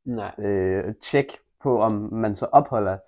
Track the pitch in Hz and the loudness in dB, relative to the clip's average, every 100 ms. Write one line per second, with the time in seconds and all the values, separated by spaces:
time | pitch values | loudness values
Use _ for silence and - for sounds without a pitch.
0 | 131 117 98 - 104 101 92 95 98 110 | -8 -8 -8 -4 0 2 2 0 -2 -8
1 | - 143 - - _ _ 139 120 110 104 | 0 0 0 -10 _ _ 0 2 2 0
2 | 107 113 110 101 117 143 143 120 98 95 | -4 -2 -2 -2 2 2 2 0 0 -4